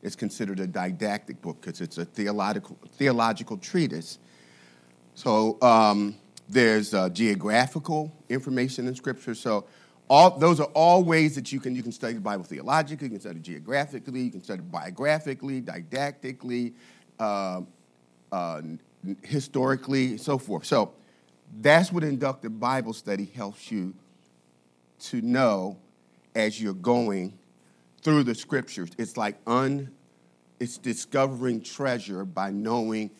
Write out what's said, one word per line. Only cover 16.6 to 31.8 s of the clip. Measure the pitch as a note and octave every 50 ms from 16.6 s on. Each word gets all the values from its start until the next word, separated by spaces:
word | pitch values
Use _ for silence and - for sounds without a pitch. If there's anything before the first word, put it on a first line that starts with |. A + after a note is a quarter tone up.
| A#2+ A#2 A#2+ - - - - _ _ _ _ -
uh, | A2 G#2 G2+ G2+ G2 F#2 F#2 F#2 F2 - _ _ _ _ _ _ _ _ _ _ _ _
uh, | G2 F#2 F2 E2+ D#2+
n-, | D2+ D#2+ D#2+ E2 D#2 - _ _ _ - F#2+ G2 -
historically, | - - D3 C#3 C3 - - C3 B2+ C3+ C3+ C3 - C3+ C#3 C3+ B2+ B2+ G#2+ G#2+
so | - D3+ C#3
forth. | C3 - G#2+ F#2+ D#2+ -
So | - D3 A#2 G2+ - - _ _ _ _ _ _ _ _ _ _ - A2 G#2+
that's | G#2+ C#3+ D#3 E3 F#3 F3+
what | F3+ F3 D#3
inductive | D3+ C#3 A#2+ C#3 C3+ C3 - - A2+ A2 G#2+
Bible | A#2 B2 C3 C3 A2+ A2+
study | A2 - - G#2 G2 G2 G2+ - -
helps | A#2 G2+ G2+ G#2 - - -
you | A2 G2+ F2+ F#2 - - _ _ _ _ _ _ _ _ _ _ _ _ _ _ _ _ _ _ _ _
to | - - B2+ A#2+
know | A2+ A#2+ B2 C3+ C3 A2+ G2+ F#2+ F#2 G2+ F#2+ - _ _ _ _ _ _ _ _ _ _ -
as | A#2 G#2+ A2 G#2+ A2
you're | A2 G2+ F#2+
going | F#2 F2 A#2+ A#2+ A#2+ A#2 G#2+ G2 F#2+ F2+ G2+ A2 - _ _ _ _ _ _ _ _ _ _ _ _
through | - D#3 D3+ D3 C3
the | A#2+ A2+
scriptures. | - - - C#3+ C3 - - - G2 F2 E2+ - -
It's | A2+ - -
like | A#2+ G#2+ G#2 G#2 - _
un-, | A2+ A#2+ B2+ C3+ C3+ C#3+ C#3+ C3+ C3 - _ _ _ _ _ _ _ _ _ _ _ _ _
it's | B2 A#2+ - -
discovering | - A#2+ A2+ - - - - C3+ C3+ C3+ C3 A#2+ C3 B2+ A#2 A2
treasure | A2+ - - -